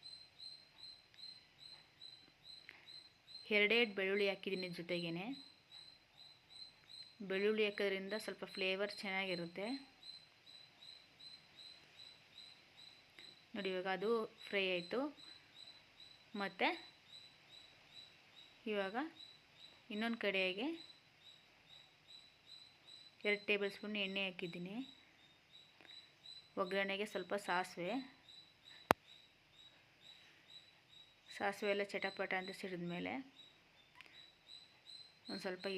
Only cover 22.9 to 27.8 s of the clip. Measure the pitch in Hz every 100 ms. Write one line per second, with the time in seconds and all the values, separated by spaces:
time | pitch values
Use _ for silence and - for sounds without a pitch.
22.9 | - - - 208 208 208 208 202 - 208
23.9 | 208 190 196 190 180 175 175 175 220 269
24.9 | - - - - - - - - - -
25.9 | - - - - - - - 185 196 196
26.9 | 196 208 190 180 202 - 180 185 -